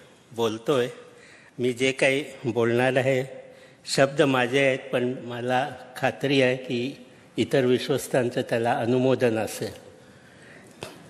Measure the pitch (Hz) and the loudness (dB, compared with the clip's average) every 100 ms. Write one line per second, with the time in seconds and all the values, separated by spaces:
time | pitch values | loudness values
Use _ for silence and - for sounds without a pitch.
0 | - - - 113 113 110 - 139 123 - | -20 -20 -12 -2 -2 -2 0 0 0 -6
1 | - - - - - - 123 117 131 127 | -20 -20 -20 -20 -16 -4 -2 0 0 2
2 | 139 135 151 - 131 113 117 120 127 131 | 2 2 -4 -8 -4 0 2 2 2 2
3 | 127 - 135 - - - - - - - | 2 0 -2 -10 -20 -20 -20 -18 -2 2
4 | 139 147 143 131 123 139 139 135 - 131 | 4 4 2 4 2 2 2 0 -2 -2
5 | 123 127 120 120 123 127 147 - - - | -2 -4 -8 -6 -2 -2 -2 -8 -16 -2
6 | 131 - 139 139 127 131 - 120 123 143 | -2 0 0 4 2 0 -4 -4 -4 -8
7 | - - - - - 147 127 123 - 131 | -18 -20 -8 -4 0 2 4 2 2 -4
8 | - 143 120 139 120 120 117 139 117 127 | -2 -2 0 -2 -2 -2 0 0 2 2
9 | 131 123 123 110 101 - 107 - - - | 2 2 2 0 -4 -6 -10 -10 -20 -20
10 | - - - - - - - - - - | -20 -20 -20 -20 -20 -20 -20 -18 -18 -18
11 | - | -20